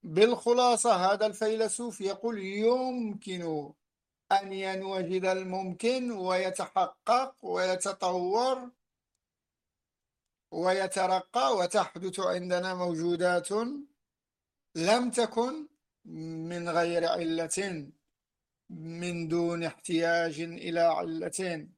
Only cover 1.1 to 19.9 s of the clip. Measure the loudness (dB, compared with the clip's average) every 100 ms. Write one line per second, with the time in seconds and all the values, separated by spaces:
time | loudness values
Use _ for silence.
1.1 | 2 0 0 -2 0 -2 -2 -6 -4 -6
2.1 | -4 -4 -4 -4 2 4 4 0 -4 -6
3.1 | -6 -8 -6 -4 -4 -6 -16 _ _ _
4.1 | _ _ 0 2 -6 -4 -4 -4 -4 -2
5.1 | 0 0 0 -2 -6 -6 -2 0 0 -2
6.1 | -4 0 0 0 -4 -2 0 0 -2 2
7.1 | 2 2 -8 -4 0 0 0 -2 -2 0
8.1 | 0 2 2 2 0 -6 _ _ _ _
9.1 | _ _ _ _ _ _ _ _ _ _
10.1 | _ _ _ _ -2 0 2 0 0 2
11.1 | 2 0 0 2 2 4 2 0 -4 -6
12.1 | -2 0 0 0 -2 0 -2 -2 0 0
13.1 | 2 2 2 0 -2 -2 -6 -12 _ _
14.1 | _ _ _ _ _ _ -2 4 4 2
15.1 | 0 0 0 -2 -4 -12 _ _ _ -14
16.1 | -12 -10 -8 -6 -6 0 2 2 2 0
17.1 | 0 0 -2 -2 -2 -4 -6 -10 _ _
18.1 | _ _ _ _ _ _ -14 -10 -6 -4
19.1 | -4 0 0 2 0 -4 -6 -2